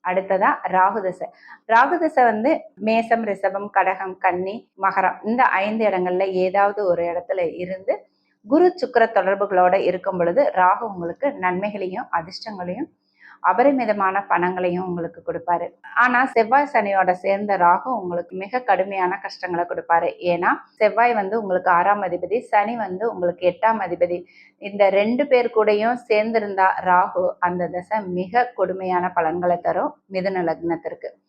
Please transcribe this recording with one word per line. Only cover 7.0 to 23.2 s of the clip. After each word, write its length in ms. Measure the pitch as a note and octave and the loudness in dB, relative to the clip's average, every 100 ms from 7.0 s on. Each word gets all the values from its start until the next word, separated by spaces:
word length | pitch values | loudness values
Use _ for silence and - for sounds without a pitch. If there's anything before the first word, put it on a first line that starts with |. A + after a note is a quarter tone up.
இடத்துல 400 | E3+ E3+ - F#3+ E3+ E3 | -2 -4 -6 -4 -4 -6
இருந்து 360 | F3+ F#3 F#3+ F4 _ _ _ _ G#3 | -10 -8 -4 -6 _ _ _ _ 0
குரு 220 | D4 F4+ | 4 4
சுக்கிர 320 | F4 C4 A#3 A3+ | 2 -2 2 4
தொடர்புகளோட 600 | G3+ F#3 G3 G3+ F#3 F3+ F#3+ | 2 2 0 2 4 4 4
இருக்கும் 340 | - F#3 G3+ F#3 | 0 -2 -4 0
பொழுது 260 | E3+ G3+ C4 | 0 2 2
ராகு 300 | F#3+ F3+ G#3+ A#3 | 4 4 2 -4
உங்களுக்கு 420 | F#3 E3+ - C#4 G3 | -8 -10 -4 -4 -2
நன்மைகளையும் 680 | F3+ F3+ G#3 G3+ F#3 F#3 - | -2 -2 -4 -6 -8 -8 -6
அதிர்ஷ்டங்களையும் 760 | E3+ E3 - A3+ G3 F3+ G3 E4 _ _ _ - - | -6 -6 -14 -14 -10 -8 -8 -10 _ _ _ -20 -4
அபரிமிதமான 760 | F3 G3 C4+ C4+ A3 G#3 F#3+ G3 | 0 4 4 4 0 0 0 0
பணங்களையும் 640 | G3 E3+ F3 F#3 F3+ F3 F#3 | 0 0 2 0 -2 -2 -4
உங்களுக்கு 340 | F3 E3 E3+ | -6 -8 -10
கொடுப்பாரு. 440 | E3 E3 E3+ F3 E3+ _ - - | -10 -8 -2 -2 -2 _ -6 0
ஆனா 240 | B3 B3 C4 | 2 2 2
செவ்வாய் 400 | A#3 G#3+ C4 C#4+ | 2 4 2 4
சனியோட 440 | A#3 G3+ G3 F#3 | 0 2 2 2
சேர்ந்த 380 | F3+ F#3+ G3 G#3 F#3+ | 0 0 -2 0 2
ராகு 320 | A3+ F3+ C4 | 4 4 0
உங்களுக்கு 420 | A#3 F3+ F3 F3 F#3 | -6 -4 -6 -6 -10
மிக 240 | G3 B3 | -6 -6
கடுமையான 580 | B3 F#3 F#3+ G3 F3+ F#3 | 0 0 0 -2 -2 -2
கஷ்டங்களை 460 | F#3 - F3+ E3+ | -8 -10 -6 -4
கொடுப்பாரு. 440 | F3 E3+ - E3+ F3 - | -4 -6 0 0 0 -2
ஏன்னா 280 | F3 E3+ G3 C#4+ - | -2 0 0 -2 -8
செவ்வாய் 400 | _ G#3+ G3+ A#3+ | _ 0 2 2
வந்து 200 | A3+ F#3+ A3+ | 2 -2 -4
உங்களுக்கு 320 | G3+ F3+ F#3 | -2 0 2
ஆறாம் 320 | F3 F#3+ G#3 | 2 2 0
அதிபதி, 360 | F#3 F3 F3+ A#3 | -2 -6 -4 -4
சனி 320 | - G#3 G#3 A#3+ | 0 0 0 -4
வந்து 280 | G3 F#3 A3+ | -6 -4 -6
உங்களுக்கு 360 | G3 | -2